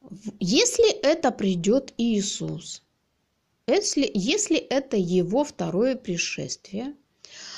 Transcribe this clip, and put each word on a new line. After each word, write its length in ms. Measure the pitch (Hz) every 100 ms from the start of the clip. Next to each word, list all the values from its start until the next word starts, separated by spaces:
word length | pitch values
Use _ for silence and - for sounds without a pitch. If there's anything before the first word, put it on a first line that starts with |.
в-, 340 | 262 - 214 -
если 500 | 175 269 480 - 440
это 400 | - 269 320 262
придёт 640 | 247 196 180 180 262 269 -
Иисус, 840 | 233 208 196 - 160 156 - - _ _ _ _ _ _ _ _ -
если, 440 | 330 403 - 277
если 420 | 208 196 415 - 320
это 400 | - 262 269 214
его 480 | 175 185 170 233
второе 520 | 294 - 165 175 247 254
пришествие, 1000 | - 170 - - 123 - - - 262 294 _ _ - - -